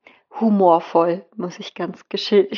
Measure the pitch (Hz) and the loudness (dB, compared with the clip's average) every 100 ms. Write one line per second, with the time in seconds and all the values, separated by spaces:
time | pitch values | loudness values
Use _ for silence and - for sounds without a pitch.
0 | _ _ _ - 226 202 185 165 - 170 | _ _ _ -4 0 2 4 4 2 0
1 | 170 170 - - 180 175 208 - 175 180 | 0 -2 -8 -10 -10 -10 -16 -10 -10 -10
2 | _ 196 - 208 185 | _ -10 0 2 2